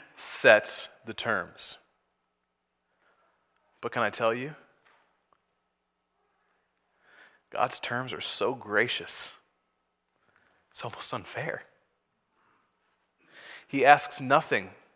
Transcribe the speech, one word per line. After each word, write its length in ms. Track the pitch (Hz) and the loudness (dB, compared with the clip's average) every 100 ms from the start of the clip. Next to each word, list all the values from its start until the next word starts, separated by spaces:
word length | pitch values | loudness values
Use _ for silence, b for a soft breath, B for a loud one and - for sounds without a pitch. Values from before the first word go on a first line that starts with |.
| - - | -20 -14
sets 720 | - - 131 107 - - - - 110 | -6 4 8 8 6 -10 -12 -16 -14
the 80 | |
terms. 640 | 107 117 101 85 - - - _ _ _ _ _ _ _ _ _ _ _ _ _ _ _ _ _ _ _ _ | -8 -4 -4 -4 -10 -12 -12 _ _ _ _ _ _ _ _ _ _ _ _ _ _ _ _ _ _ _ _
But 120 | 120 | -8
can 100 | 123 | -2
I 80 | 107 | -2
tell 240 | 101 117 | 0 -2
you? 200 | 120 135 151 - _ _ _ _ _ _ _ _ _ _ _ _ _ _ _ _ _ _ _ _ _ _ b b b b b _ | -2 -8 -14 -20 _ _ _ _ _ _ _ _ _ _ _ _ _ _ _ _ _ _ _ _ _ _ b b b b b _
God's 300 | - 131 - | -2 -2 -2
terms 320 | - 120 127 | -6 -6 -6
are 80 | 87 | -8
so 320 | - - 101 | -8 -2 -2
gracious, 800 | 127 104 104 120 - 85 - - - _ _ _ _ _ _ _ _ _ _ _ _ _ | -2 -2 0 0 -2 -8 -10 -10 -14 _ _ _ _ _ _ _ _ _ _ _ _ _
it's 140 | - | -12
almost 300 | 117 - - | -12 -10 -8
unfair. 480 | 123 90 - 147 - - _ _ _ _ _ _ _ _ _ _ _ _ _ _ _ B B B B B | -8 -8 -10 -8 -8 -12 _ _ _ _ _ _ _ _ _ _ _ _ _ _ _ B B B B B
He 180 | 139 | 4
asks 360 | 131 147 - - | 8 8 6 -8
nothing 500 | 131 147 - 117 92 - - | 2 2 4 -2 -4 -16 -20